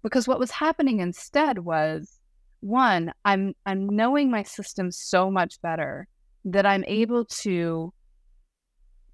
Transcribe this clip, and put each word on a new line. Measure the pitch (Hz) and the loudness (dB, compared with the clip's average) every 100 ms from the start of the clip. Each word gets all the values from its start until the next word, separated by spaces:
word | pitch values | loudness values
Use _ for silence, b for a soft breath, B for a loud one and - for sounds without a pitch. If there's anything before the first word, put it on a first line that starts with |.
Because | 220 262 233 | 0 0 2
what | 254 | 0
was | 247 | 0
happening | - 311 320 277 220 | 0 -2 2 0 2
instead | 175 175 - 285 302 220 | -2 -6 -2 0 2 0
was, | 170 160 156 160 156 _ _ _ _ _ | -2 0 0 -2 -10 _ _ _ _ _
one, | 196 240 254 180 165 - 202 | -2 2 4 2 0 -4 0
I'm, | 196 196 - - | 2 0 -6 -6
I'm | 190 196 | -4 -2
knowing | 208 233 285 277 | 2 2 4 2
my | 226 | 0
system | 196 - 196 - 180 | -4 -10 -10 -6 -6
so | 175 - 185 190 | -6 0 2 4
much | 190 170 - | 2 -2 -4
better | 170 160 143 - 180 _ _ _ 202 | -6 -4 -6 -8 -14 _ _ _ -2
that | 190 202 | 2 4
I'm | 196 - | 2 0
able | 208 226 240 226 | 0 2 0 -2
to, | - 208 180 170 165 165 - _ _ _ _ _ _ _ _ _ _ _ | -6 -2 0 0 -2 -6 -12 _ _ _ _ _ _ _ _ _ _ _